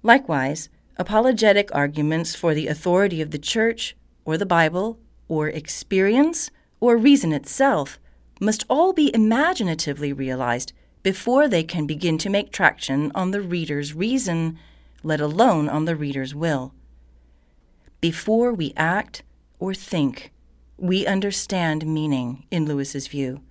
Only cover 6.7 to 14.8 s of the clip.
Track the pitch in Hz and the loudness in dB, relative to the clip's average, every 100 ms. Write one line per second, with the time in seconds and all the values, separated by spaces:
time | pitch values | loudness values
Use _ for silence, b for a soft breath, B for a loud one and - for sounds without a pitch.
6.7 | _ 240 233 247 277 170 147 - - 269 | _ 4 6 6 6 4 -2 -4 0 2
7.7 | 190 139 - - _ _ _ 202 220 - | 2 -2 -10 -20 _ _ _ -2 -2 0
8.7 | 269 359 370 294 226 214 226 320 370 190 | 2 2 4 2 4 2 4 2 0 -2
9.7 | 160 151 143 147 139 131 127 123 120 - | -2 -4 -4 -4 -4 -4 -2 -2 -2 -6
10.7 | _ _ _ 190 185 - 254 294 185 160 | _ _ _ -4 -2 2 4 4 2 0
11.7 | 170 147 156 175 156 202 202 202 - 160 | -4 -4 -2 -2 0 0 -2 -2 0 0
12.7 | - - 262 151 - 185 202 190 175 160 | 0 -4 -2 -2 -2 -2 -2 -4 -4 -4
13.7 | 147 143 151 208 262 190 165 160 160 b | -4 -6 -4 -2 -2 0 -2 -2 -6 b
14.7 | b | b